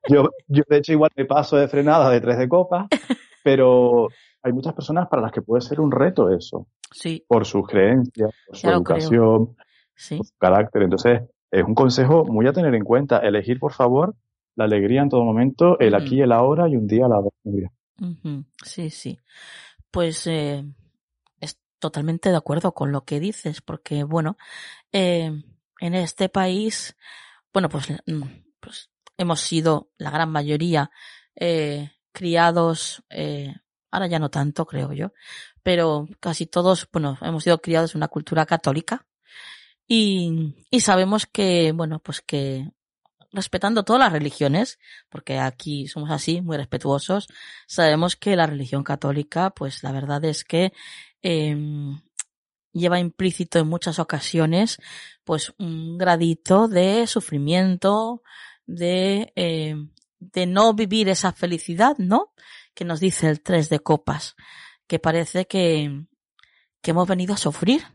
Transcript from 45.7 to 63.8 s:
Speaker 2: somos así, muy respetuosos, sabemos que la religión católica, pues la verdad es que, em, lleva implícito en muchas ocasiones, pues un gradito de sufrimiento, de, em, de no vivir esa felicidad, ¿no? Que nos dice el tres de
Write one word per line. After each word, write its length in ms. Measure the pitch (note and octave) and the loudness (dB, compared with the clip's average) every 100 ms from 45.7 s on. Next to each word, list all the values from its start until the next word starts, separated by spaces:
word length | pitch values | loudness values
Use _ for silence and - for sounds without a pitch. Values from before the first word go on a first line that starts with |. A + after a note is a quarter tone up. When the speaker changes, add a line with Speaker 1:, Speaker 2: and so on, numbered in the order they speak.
| C#3+ C3 | -10 -10
Speaker 2:
somos 240 | D#3+ D3 | -10 -6
así, 300 | D3+ - E3+ | -6 -4 -4
muy 160 | F3 D3+ | -4 -8
respetuosos, 720 | C3+ C3 C#3+ C#3 - G3 - - - - _ | -6 -6 -2 -2 -2 -6 -6 -20 -20 -20 _
sabemos 500 | - E3 D3+ F3 - | 0 2 2 0 -2
que 200 | G#3 F#3 | 0 2
la 100 | D#3+ | 0
religión 380 | C#3+ C3+ C#3 | -2 -6 -6
católica, 640 | C#3 C#3+ C#3 C#3+ D3 D#3+ F#3+ | -4 -4 -2 -4 -4 -4 -4
pues 320 | - C3+ - | -4 -12 -8
la 100 | C#3 | -8
verdad 320 | C3+ C#3 C#3+ | -8 -6 -4
es 200 | D#3+ D3+ | -4 -6
que, 280 | - E3 F#3 - - - - _ | -4 -2 -2 -4 -20 -20 -20 _
em, 800 | F#3 E3 D3+ D3 D3+ D3 C#3+ C#3+ _ - - _ _ _ _ | -4 -2 -2 -4 -6 -8 -10 -12 _ -16 -16 _ _ _ _
lleva 260 | E3+ E3+ F3+ | -4 0 0
implícito 580 | F3 - F#3 - F3 E3+ | -2 -2 -4 -4 -2 0
en 100 | D#3 | 0
muchas 300 | E3+ F3+ D#3+ | -4 -6 -6
ocasiones, 800 | E3 D3 - E3 D#3+ E3+ A3+ - - - - _ | -6 -6 -4 0 0 2 0 -4 -16 -20 -20 _
pues 280 | - D#3 - _ | -6 -6 -6 _
un 400 | F3+ D#3+ D#3+ E3+ | -10 -8 -10 -2
gradito 680 | F3+ E3+ E3+ E3 - F#3+ A3+ | 0 2 2 0 2 4 4
de 380 | F3+ F#3 G#3+ A#3 | 2 2 2 0
sufrimiento, 1160 | A3 - D3 C#3+ F3 F#3+ F3+ F#3+ G#3 A3+ A#3+ _ - - _ - | -4 -4 -4 0 0 0 0 0 0 -4 -10 _ -20 -20 _ -16
de, 640 | E3+ F3 F#3 F#3+ G3 A3+ | -4 -2 0 0 -2 -4
em, 560 | - F3 D#3+ D#3 D3+ D3+ _ _ _ | -4 -4 -4 -6 -8 -12 _ _ _
de 260 | F3+ F#3 F3+ | -10 -4 0
no 280 | F#3 A3+ | 4 4
vivir 340 | G#3+ G#3 A3 G3 | 4 0 0 2
esa 240 | F#3 F#3+ | 0 -2
felicidad, 640 | - F3 E3 - E3+ A#3+ D4 | -2 -4 -4 -6 2 2 2
¿no? 340 | F#3 A#3+ G#4 _ - - _ | 0 0 0 _ -20 -20 _
Que 100 | - | -12
nos 160 | E3+ D#3+ | -8 -2
dice 280 | F#3 - D#3+ | -2 2 0
el 140 | D3+ | 0
tres 260 | - F3 D3+ | 0 0 0
de 120 | D3+ | -2